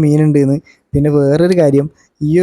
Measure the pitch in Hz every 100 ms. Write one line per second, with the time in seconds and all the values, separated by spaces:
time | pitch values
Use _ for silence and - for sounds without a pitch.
0 | 151 151 156 143 135 139 _ _ _ 143
1 | 147 147 139 151 180 180 147 139 151 _
2 | _ - 151 170